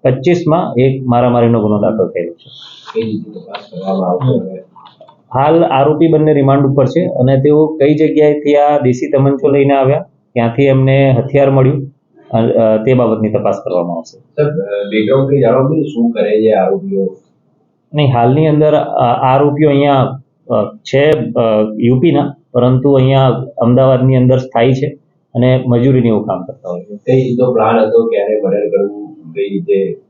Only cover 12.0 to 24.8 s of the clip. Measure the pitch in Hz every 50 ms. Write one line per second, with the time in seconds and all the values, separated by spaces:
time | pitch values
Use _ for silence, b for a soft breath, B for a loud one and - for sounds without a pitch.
12 | _ _ _ _ _ _ - 113 113 117 - - 113 110 110 107 110 131 131 127
13 | 120 113 110 107 110 107 107 104 101 101 98 - - - 90 90 87 87 85 85
14 | 85 - - - _ _ _ - 147 147 151 95 98 101 101 101 101 101 104 110
15 | 107 107 131 135 139 135 143 139 123 113 120 131 135 143 160 160 143 - 104 117
16 | 117 117 117 107 92 101 107 107 110 110 107 98 92 95 98 95 92 98 98 95
17 | 95 92 - - _ _ _ _ _ _ _ _ _ _ _ _ _ _ - 147
18 | 151 131 127 120 117 120 131 151 156 156 151 147 156 151 147 147 - - - -
19 | 127 120 123 - 135 131 131 139 143 147 147 143 156 151 139 139 143 143 139 135
20 | 123 - - - - _ _ _ _ - 120 107 104 101 - - _ - - 135
21 | 143 156 - 117 117 117 - 120 117 113 110 107 107 110 107 - 120 120 127 131
22 | 127 170 147 143 139 139 - _ _ _ _ 123 120 127 127 131 131 139 139 135
23 | 131 131 135 135 135 131 117 - 131 - - - 110 117 123 127 131 131 131 123
24 | 123 131 135 127 127 127 131 127 127 - - 117 117 127 135 131